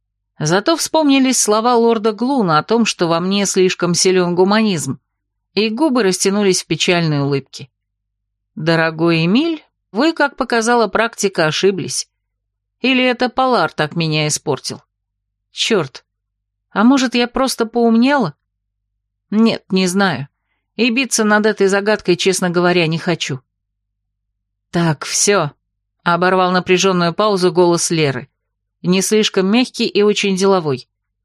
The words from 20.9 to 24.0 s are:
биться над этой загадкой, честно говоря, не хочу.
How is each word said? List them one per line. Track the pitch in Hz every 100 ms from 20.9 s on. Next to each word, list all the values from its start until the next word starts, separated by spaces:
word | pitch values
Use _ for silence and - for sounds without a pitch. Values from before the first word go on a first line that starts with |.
биться | 233 254 -
над | 214 214 214
этой | 202 196
загадкой, | 202 202 214 - 175
честно | 190 185 180
говоря, | 175 180 175 160
не | 160
хочу. | 180 165 - 135 _ _ _ _ _ _